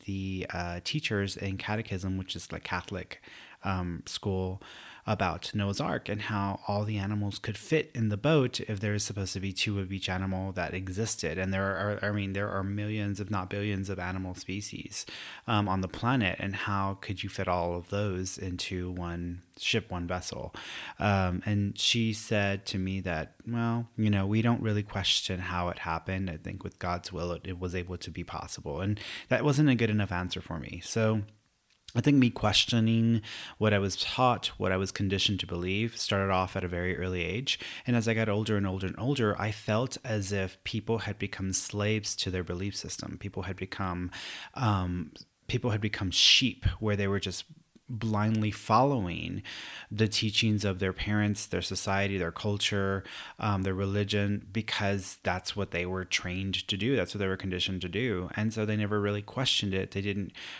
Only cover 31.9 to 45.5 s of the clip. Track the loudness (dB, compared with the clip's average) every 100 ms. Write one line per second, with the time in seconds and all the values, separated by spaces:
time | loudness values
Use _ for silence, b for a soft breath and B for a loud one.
31.9 | 2 6 8 6 4 4 4 4 4 6
32.9 | 6 6 4 B B B 2 4 6 4
33.9 | 0 -2 4 4 4 0 0 2 2 0
34.9 | 0 2 2 2 2 -2 -2 0 0 0
35.9 | -2 0 2 4 4 2 0 -2 0 0
36.9 | 0 0 0 -2 -2 -2 -4 B B 0
37.9 | 2 4 2 2 2 2 2 2 0 -2
38.9 | -2 0 2 2 2 -2 -2 0 2 2
39.9 | -4 -2 -2 0 0 -2 -4 -6 -4 0
40.9 | -2 -2 -4 -6 -4 -2 -2 -2 0 0
41.9 | 0 0 -2 -2 -2 -2 -4 -4 -4 -6
42.9 | -8 -8 -8 -8 -6 -6 -6 -8 -4 -2
43.9 | -2 -4 B B B B 0 2 2 2
44.9 | -2 -4 -12 -20 _ -4